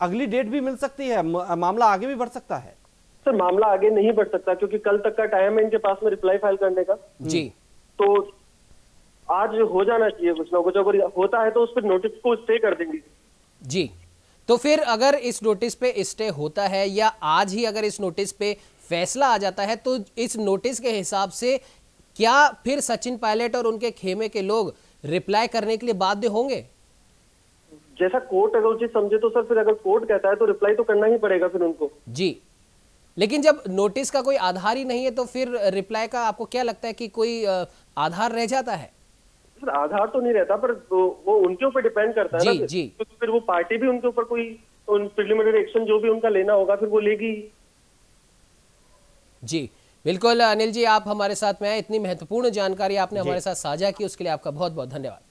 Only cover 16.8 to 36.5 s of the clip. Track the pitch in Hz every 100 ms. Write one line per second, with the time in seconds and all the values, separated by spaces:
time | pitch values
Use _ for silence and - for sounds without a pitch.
16.8 | 202 196 220 - 156 165 202 202 226 220
17.8 | 214 - 190 165 196 - 208 202 - _
18.8 | - 175 185 254 277 220 196 185 202 226
19.8 | 254 254 196 - 240 226 202 196 247 233
20.8 | 240 220 180 202 196 - 247 262 - _
21.8 | _ _ _ - 220 269 285 226 233 285
22.8 | - 220 247 240 226 214 240 247 226 220
23.8 | 233 226 190 190 220 214 196 226 180 -
24.8 | _ _ - 175 185 208 233 233 208 220
25.8 | 240 190 190 202 226 208 277 208 120 _
26.8 | _ _ _ _ _ _ _ _ _ 156
27.8 | _ 135 185 180 - 190 214 226 220 226
28.8 | 233 226 202 214 226 233 226 226 214 214
29.8 | 190 214 220 202 190 208 214 202 202 214
30.8 | 233 208 214 233 208 185 180 180 170 156
31.8 | 143 - - 123 185 - _ _ _ _
32.8 | _ _ _ - 208 294 302 302 196 185
33.8 | 202 208 269 277 - - 185 180 196 247
34.8 | 262 247 254 240 240 254 247 240 196 190
35.8 | 190 220 226 247 226 - 226